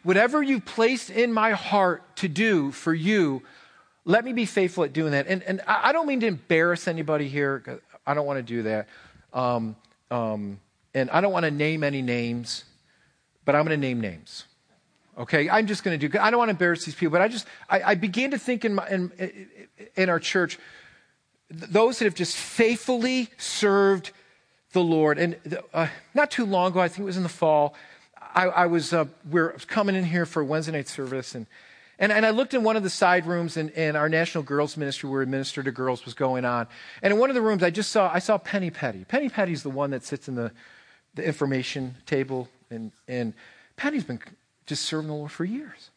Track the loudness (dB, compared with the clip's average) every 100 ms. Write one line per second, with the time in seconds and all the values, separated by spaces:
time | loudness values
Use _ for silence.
0 | 2 4 4 4 2 0 -2 2 2 2
1 | -2 0 2 2 2 0 0 2 4 2
2 | -6 -6 -4 0 2 2 2 -2 -2 0
3 | 2 4 2 0 -8 -20 -20 _ _ _
4 | 2 2 2 -2 0 2 0 2 -2 0
5 | 0 0 0 -2 -2 -4 0 2 2 2
6 | 0 0 0 -2 0 2 4 2 -2 -4
7 | -2 -2 -2 -2 -2 -2 -8 -14 -16 -10
8 | -2 -2 0 -4 -4 -4 -2 -2 -4 -12
9 | -20 -20 _ -2 0 0 -4 -8 _ _
10 | _ -4 -4 -4 -8 -12 _ _ _ -2
11 | 0 2 2 2 0 0 -2 0 -2 -2
12 | -2 -2 -2 -4 -6 -10 -12 _ _ _
13 | _ _ _ _ 2 2 2 0 -2 -2
14 | -4 -8 -14 -20 -20 _ _ _ _ _
15 | _ -14 0 0 4 2 2 -2 -2 -2
16 | 0 2 4 4 2 2 2 0 -4 -4
17 | 2 4 2 0 -10 -16 -2 2 4 2
18 | 0 -2 -2 -2 -2 -2 0 -2 -2 -2
19 | -4 -6 -10 -10 -20 -20 -20 -20 -10 -2
20 | 0 0 0 0 -2 -4 -16 -20 -20 _
21 | _ _ _ _ _ -18 -2 2 2 2
22 | -2 0 -4 -6 -4 2 2 2 0 0
23 | 0 0 -2 -8 -10 0 4 6 6 4
24 | -2 -16 _ _ _ _ _ 0 2 4
25 | 4 2 0 -2 -8 -10 -6 -2 -2 -4
26 | -4 0 0 0 0 2 2 2 0 -2
27 | -6 -4 -4 0 2 4 2 -2 -18 -20
28 | _ -20 -4 0 2 4 4 2 0 0
29 | 0 -4 -2 0 0 -2 -4 0 0 0
30 | 0 0 -2 -2 -2 -2 -2 -4 -6 -8
31 | -6 -6 -8 -10 -14 -18 -20 -20 -20 -2
32 | 2 4 4 2 0 0 2 2 0 2
33 | 4 4 2 -2 -2 -4 -4 -2 0 2
34 | 2 2 0 -2 -2 0 0 -2 -6 -6
35 | -4 -2 -2 -2 -4 -6 -6 -2 -2 -2
36 | -6 -4 -2 0 0 -2 -4 -10 -20 -2
37 | 2 4 4 2 2 2 2 0 0 2
38 | 2 2 2 0 0 -4 -4 -4 -6 -6
39 | -4 -2 -2 0 -2 -2 -4 -4 -2 -4
40 | -6 -10 -6 -6 -6 -8 -20 -20 _ _
41 | _ -6 -4 -2 0 0 -4 -6 -8 -10
42 | -2 -2 0 -4 -8 _ _ -12 -12 -14
43 | -10 -6 -6 -8 -16 -20 _ -8 -4 -4
44 | -4 -10 -14 -20 _ _ -10 -6 -4 -6
45 | -6 -8 -8 -6 -6 -6 -10 -16 -20